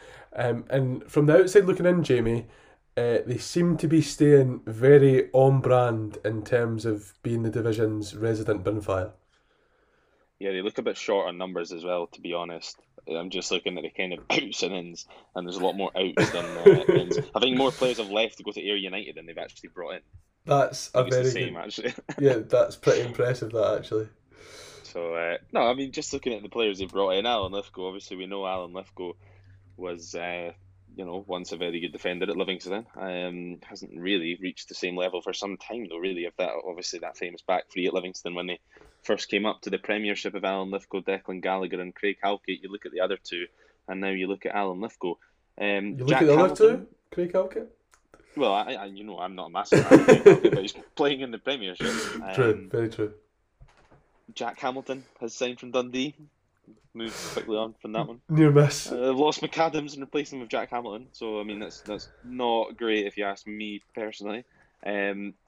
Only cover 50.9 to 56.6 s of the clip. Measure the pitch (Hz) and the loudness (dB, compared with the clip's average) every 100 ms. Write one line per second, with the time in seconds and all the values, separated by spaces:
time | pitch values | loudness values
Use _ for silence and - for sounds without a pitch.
50.9 | - 143 139 135 110 - 139 95 90 78 | -2 0 0 -6 -6 -6 -6 -6 -6 -4
51.9 | 110 104 - 95 95 120 98 - 120 113 | -4 -6 -8 -4 2 2 2 -2 -4 -2
52.9 | - 107 - _ _ _ _ - _ _ | -4 -6 -8 _ _ _ _ -20 _ _
53.9 | _ _ _ - - 117 113 135 131 127 | _ _ _ -20 -10 -8 -4 -6 -6 -8
54.9 | 131 131 _ 117 - 123 123 127 127 123 | -10 -12 _ -12 -4 -6 -6 -4 -4 -2
55.9 | 127 139 147 151 _ _ _ | -4 -6 -8 -20 _ _ _